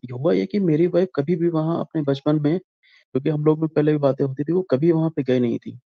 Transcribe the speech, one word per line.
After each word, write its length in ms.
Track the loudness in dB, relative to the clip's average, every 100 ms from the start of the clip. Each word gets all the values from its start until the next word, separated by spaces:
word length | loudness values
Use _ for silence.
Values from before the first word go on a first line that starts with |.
| -12
हुआ 220 | -4 0
ये 120 | 0 0
कि 140 | 0
मेरी 280 | 2 2 2
वाइफ 220 | 0 0 -2
कभी 200 | -2 0
भी 140 | 0
वहाँ 300 | 0 -2 -4
अपने 220 | -4 -4
बचपन 400 | -2 -2 0 0
में, 180 | 0 -2 -6 _ _ _ _
क्योंकि 180 | -4 -2
हम 160 | 0 2
लोग 140 | 2
में 100 | 0
पहले 220 | 0 2
भी 60 | 2
बातें 280 | 2 0 -2
होती 180 | -4
थी, 100 | -2
वो 80 | -2
कभी 300 | 0 2 2
वहाँ 180 | 2 0
पे 140 | -2
गए 160 | 0 0
नहीं 200 | 0 -2
थी। 200 | -8 -16